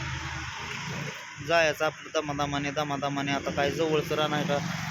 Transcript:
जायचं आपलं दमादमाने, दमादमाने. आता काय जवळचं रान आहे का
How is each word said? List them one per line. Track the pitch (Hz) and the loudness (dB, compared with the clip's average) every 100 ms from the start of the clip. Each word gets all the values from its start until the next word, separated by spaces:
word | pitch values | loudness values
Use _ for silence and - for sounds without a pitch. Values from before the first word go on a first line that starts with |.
| 131 131 - - - - - - 165 - - - - - 143 | -4 -4 -6 -6 -8 -8 -8 -6 -6 -6 -6 -8 -12 -8 4
जायचं | 165 156 143 | 6 6 4
आपलं | 156 147 - | 0 -2 -4
दमादमाने, | 160 151 143 143 143 143 | -2 0 0 0 0 0
दमादमाने. | 143 147 139 143 143 139 | 0 -2 0 0 0 0
आता | 139 139 | 0 0
काय | 143 143 | 2 2
जवळचं | 147 160 151 135 | 2 2 2 2
रान | 151 151 | 2 2
आहे | 147 139 | 2 2
का | 143 - - - | 0 0 -4 -4